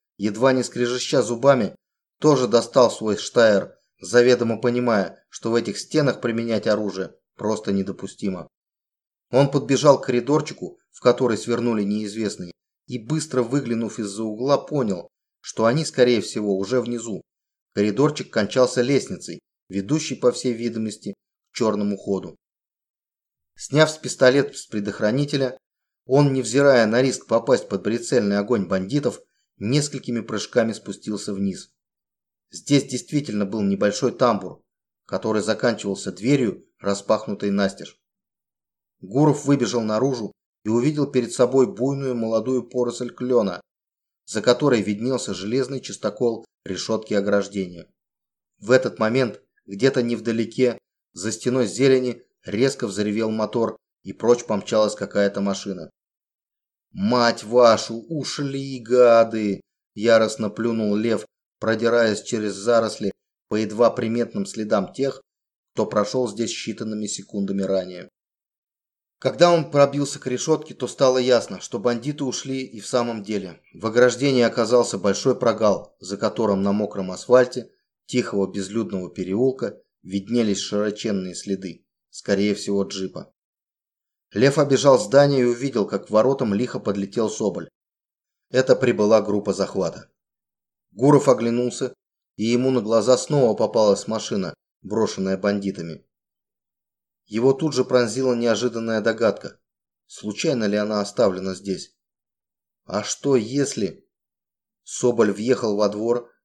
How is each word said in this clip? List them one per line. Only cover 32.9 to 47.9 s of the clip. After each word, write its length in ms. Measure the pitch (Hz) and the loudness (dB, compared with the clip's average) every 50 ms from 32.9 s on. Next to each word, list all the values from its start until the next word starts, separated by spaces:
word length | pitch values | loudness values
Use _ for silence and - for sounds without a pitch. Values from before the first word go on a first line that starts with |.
| 139 123 - - 147 147 143 - 107 104 101 | -6 -10 -8 -6 -6 -6 -4 -4 -4 -4 -4
был 160 | 95 110 110 101 | -4 -4 -2 -2
небольшой 500 | 98 98 98 107 104 101 - - 123 - | -2 0 0 0 -2 0 0 -2 -2 0
тамбур, 500 | - 131 123 113 98 95 90 - - _ _ _ _ _ _ _ _ _ | 2 2 2 2 0 -4 -10 -14 -18 _ _ _ _ _ _ _ _ _
который 360 | _ 95 92 - 113 107 107 92 | _ -8 -6 -4 -2 -2 -2 0
заканчивался 680 | 104 107 - - 120 110 101 - 101 95 - - 101 | -2 -2 -2 0 -2 -2 -2 -4 -6 -6 -6 -8 -10
дверью, 560 | 90 90 101 127 147 135 123 101 - - - _ _ _ | -10 -6 -2 0 2 2 2 0 -4 -6 -10 _ _ _
распахнутой 680 | - 98 98 - - - 107 107 - - 104 98 104 101 | -4 -4 -4 -2 0 0 0 0 -2 -4 -8 -4 -4 -2
настежь. 460 | 98 101 98 95 - - - - - _ _ _ _ _ _ _ _ _ _ _ _ _ _ _ _ _ _ _ _ _ | 0 0 0 0 -2 -6 -16 -20 -20 _ _ _ _ _ _ _ _ _ _ _ _ _ _ _ _ _ _ _ _ _
Гуров 440 | - 92 107 135 151 151 143 147 - | -12 -4 0 2 4 4 2 2 2
выбежал 380 | 139 143 131 120 101 110 120 110 | 2 2 2 2 0 0 -2 -2
наружу 500 | 107 107 110 127 139 131 117 107 101 - _ _ _ _ _ - | 0 0 0 0 0 -2 -2 -6 -8 -12 _ _ _ _ _ -4
и 40 | 107 | -2
увидел 380 | 113 120 123 151 151 151 143 | 0 0 2 0 0 0 -2
перед 260 | 139 - 127 117 110 - | -2 0 -2 -2 0 0
собой 400 | - 123 120 131 135 127 104 95 | 0 2 4 4 4 4 2 2
буйную 440 | - 131 135 143 139 139 131 123 | -2 -2 -2 -2 -2 -4 -4 -4
молодую 480 | 117 113 113 113 110 107 127 131 123 117 | -4 -2 -2 0 -2 0 0 -2 -2 -4
поросль 460 | - - 123 123 120 117 - 123 120 | -4 -4 -4 -2 -2 -4 -6 -8 -10
клена, 500 | - - 127 127 127 117 107 95 87 90 - _ _ _ _ _ _ _ _ _ _ _ _ | -8 -6 -2 2 2 2 2 2 -2 -6 -12 _ _ _ _ _ _ _ _ _ _ _ _
за 180 | - - 110 98 | -8 -6 0 2
которой 400 | 123 123 - 151 143 127 110 95 | 2 2 4 4 2 4 2 2
виднелся 500 | 104 104 101 117 131 135 120 - - 95 | 0 -2 -4 -2 -2 -2 -4 -4 -6 -8
железный 480 | 85 95 104 117 135 131 127 139 127 | -8 -6 -4 -2 -2 -4 -4 -6 -10
чистокол 640 | - - 101 - - 107 - - 127 117 113 107 - _ _ _ - | -10 -12 -10 -8 -6 -6 -4 -2 -2 -2 -2 -4 -8 _ _ _ -12
решетки 500 | 98 92 90 - - 110 107 - - 107 | -10 -8 -8 -6 -4 -4 -4 -4 -2 -2
ограждения. 720 | 101 98 101 101 101 95 95 101 101 95 87 87 85 85 _ | -2 0 2 0 0 0 -2 -4 -8 -8 -8 -10 -16 -20 _